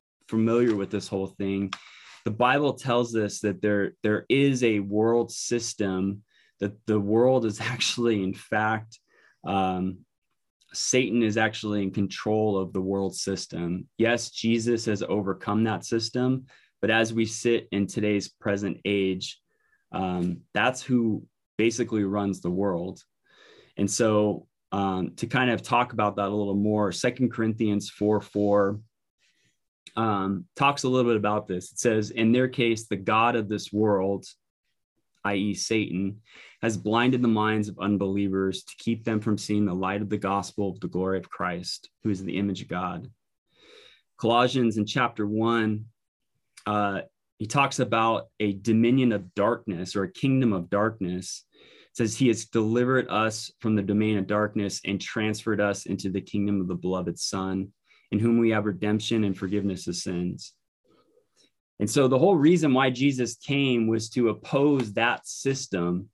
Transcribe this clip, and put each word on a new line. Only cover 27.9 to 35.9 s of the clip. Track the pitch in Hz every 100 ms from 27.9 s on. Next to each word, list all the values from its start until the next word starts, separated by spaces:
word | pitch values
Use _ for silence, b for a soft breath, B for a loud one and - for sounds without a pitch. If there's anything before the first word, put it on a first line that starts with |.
four | - 104 107
four, | - 104 104 101 98 104 110 _ _ _ _ _ _ _ _ _ - -
um, | 113 101 95 95 - -
talks | 143 139
a | 127
little | 127 120
bit | 110
about | 104 107 104
this. | 90 -
It | -
says, | 123 110 104
"In | 113 113
their | 123 127
case, | 127 120 110 -
the | 98
god | 95 110 117 117
of | 101
this | 104 -
world, | 104 107 98 95 98 - - _ _ _ _ _ _ _ _
I | 101 101
E | 104
Satan, | 95 - 110 98